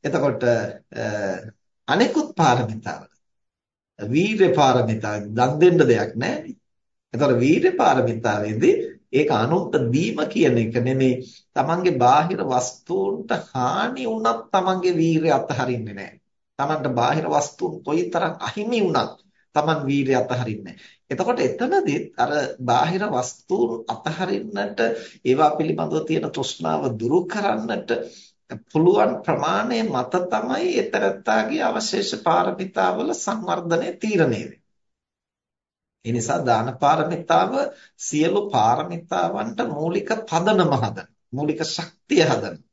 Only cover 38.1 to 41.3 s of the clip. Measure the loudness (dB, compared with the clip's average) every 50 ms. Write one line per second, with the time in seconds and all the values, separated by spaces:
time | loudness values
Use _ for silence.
38.1 | 0 0 2 2 2 0 -2 0 0 2 4 4 4 2 0 -6 -8 -10 -8 -4
39.1 | -2 -2 0 0 -2 -4 -6 -6 -4 -6 -6 -4 -4 -4 -4 -2 -2 -2 -2 -2
40.1 | -6 -6 -4 -2 -2 0 2 2 2 4 4 2 2 0 0 -2 -4 -8 -14 _
41.1 | _ _ _ _